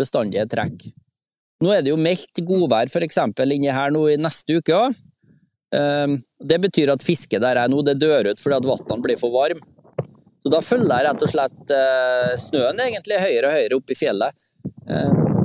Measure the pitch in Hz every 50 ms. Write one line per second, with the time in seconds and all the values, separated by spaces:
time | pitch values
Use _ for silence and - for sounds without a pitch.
0 | 135 - - 135 113 101 92 98 110 113 - 113 107 - - 92 - 113 - -
1 | _ _ _ _ _ _ _ _ _ _ _ - 160 180 208 185 143 135 151 160
2 | 156 165 185 180 - - - - 170 175 185 190 175 135 117 110 123 131 - 170
3 | 170 160 - 185 147 113 101 - 131 135 143 143 139 139 131 135 139 143 151 156
4 | 156 151 147 147 156 160 - - - - 156 170 - - 160 190 233 269 233 -
5 | - - _ _ _ _ _ _ _ _ _ _ _ - - 139 147 147 143 147
6 | 143 143 143 131 - _ _ - - 143 160 175 190 190 - 165 147 135 139 127
7 | - - 135 - - - - 98 117 127 123 123 120 123 135 139 147 143 139 135
8 | 147 156 151 135 104 98 107 - - 143 139 131 127 131 123 110 - - 104 113
9 | 127 135 120 - - 120 120 127 139 156 175 156 - _ _ _ _ - - -
10 | - - - - _ _ _ _ - 139 147 165 - - 240 254 226 165 123 123
11 | 139 151 135 - 151 139 - 151 135 131 - - - - 143 135 135 135 131 131
12 | 127 127 127 123 123 123 123 123 - - - 139 120 127 170 214 254 254 226 190
13 | - 202 208 185 190 196 139 117 123 139 156 151 117 107 127 135 - - 131 -
14 | 151 135 107 98 110 139 - _ - - _ _ - - - - - - - 160
15 | 143 - - - 78 - - -